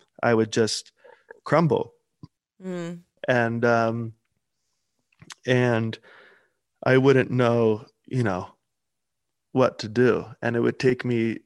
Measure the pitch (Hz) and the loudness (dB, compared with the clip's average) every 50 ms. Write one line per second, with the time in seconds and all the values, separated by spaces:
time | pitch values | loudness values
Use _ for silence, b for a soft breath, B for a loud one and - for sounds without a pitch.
0 | _ _ _ - - 120 117 113 113 110 - 120 113 107 - - - _ _ B | _ _ _ -4 0 2 2 2 2 0 0 0 0 0 -2 -6 -10 _ _ B
1 | B B B B B B B _ - - 143 156 175 147 110 - - - _ _ | B B B B B B B _ -6 0 2 2 4 4 2 0 -2 -4 _ _
2 | _ _ _ _ - - _ _ _ _ _ _ 185 190 180 175 170 170 175 175 | _ _ _ _ -20 -20 _ _ _ _ _ _ -12 -10 -10 -8 -8 -10 -12 -14
3 | 175 _ _ _ - - 127 120 120 117 117 117 117 120 117 117 113 113 113 117 | -18 _ _ _ -4 -2 0 0 0 -2 -2 -2 0 0 2 2 0 -2 -2 -4
4 | 117 113 110 _ _ _ _ _ _ _ _ _ _ _ _ _ _ _ _ _ | -8 -10 -12 _ _ _ _ _ _ _ _ _ _ _ _ _ _ _ _ _
5 | _ _ _ _ - - - _ - 127 127 123 123 123 120 113 113 113 110 - | _ _ _ _ -20 -20 -20 _ -2 0 0 2 2 2 0 0 -2 -4 -8 -10
6 | b b b b b b b b b b b b b _ _ - - 127 131 131 | b b b b b b b b b b b b b _ _ -6 0 2 4 4
7 | 131 139 135 131 - 113 123 127 123 117 120 117 117 110 107 107 - - _ _ | 6 6 4 4 2 0 0 0 2 2 2 2 2 0 0 -2 -6 -14 _ _
8 | _ - - 127 120 107 92 90 98 - - _ _ _ _ _ _ _ _ _ | _ -8 -4 -2 -2 -2 -2 -4 -6 -10 -16 _ _ _ _ _ _ _ _ _
9 | _ _ _ _ _ _ _ _ _ _ - 131 127 - - - - 107 107 120 | _ _ _ _ _ _ _ _ _ _ 0 2 2 2 0 -4 -10 -6 0 2
10 | 127 123 95 85 90 110 117 - - 117 117 117 117 120 117 - - 127 127 127 | 2 4 2 0 -2 -8 -12 -8 -6 -4 -2 0 0 0 -2 0 0 0 0 0
11 | - 123 120 117 113 113 107 - _ | -2 -4 -2 -2 -2 -2 -4 -6 _